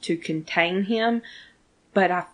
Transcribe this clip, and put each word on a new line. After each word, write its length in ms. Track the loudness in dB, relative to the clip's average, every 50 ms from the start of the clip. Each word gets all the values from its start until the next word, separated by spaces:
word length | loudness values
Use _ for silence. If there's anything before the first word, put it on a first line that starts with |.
to 160 | -6 -4 -4 -4
contain 680 | -4 -4 -6 -6 -6 -2 0 0 2 2 2 0 0
him, 360 | 0 0 0 2 2 0 0 -2 -6 -14 -20 -20 -20 _ _ _ _ _ _ _ _ 2
but 160 | 2 2 4
I 120 | 2 0 -4 -4